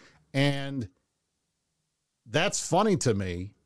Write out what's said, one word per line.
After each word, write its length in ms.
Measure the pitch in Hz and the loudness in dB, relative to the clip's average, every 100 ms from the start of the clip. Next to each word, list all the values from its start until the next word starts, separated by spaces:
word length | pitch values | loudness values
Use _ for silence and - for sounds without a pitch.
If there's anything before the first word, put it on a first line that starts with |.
| - _ _ | -20 _ _
And 560 | 135 143 139 139 139 110 _ _ _ _ _ _ _ _ _ _ _ _ _ - | 0 0 0 -6 -8 -8 _ _ _ _ _ _ _ _ _ _ _ _ _ -4
that's 400 | 139 190 - - | 0 0 -2 0
funny 300 | 170 214 185 | 2 4 2
to 160 | 131 | 2
me 380 | 101 95 87 95 - | 0 -2 -6 -8 -14